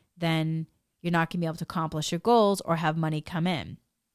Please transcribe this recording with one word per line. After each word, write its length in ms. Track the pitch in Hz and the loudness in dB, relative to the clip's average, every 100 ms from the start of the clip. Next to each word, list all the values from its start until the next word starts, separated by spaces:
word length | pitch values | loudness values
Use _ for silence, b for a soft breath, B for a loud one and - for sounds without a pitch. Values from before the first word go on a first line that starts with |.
| _ - | _ -6
then 500 | 165 160 160 160 160 _ _ _ | -2 0 0 -2 -6 _ _ _
you're 100 | 175 | -2
not 200 | 170 165 | 0 0
gonna 100 | 175 | -2
be 60 | 165 | -4
able 100 | 160 | -4
to 80 | 165 | -6
accomplish 480 | 180 160 156 151 | -4 -4 -4 -4
your 80 | 170 | -2
goals 400 | 220 240 208 196 | 4 6 6 2
or 160 | - 165 | 0 0
have 200 | 160 160 | 0 0
money 240 | 156 156 | 0 -2
come 260 | - 175 175 | -4 -2 -2
in. 300 | 165 82 - _ _ _ | -2 -6 -12 _ _ _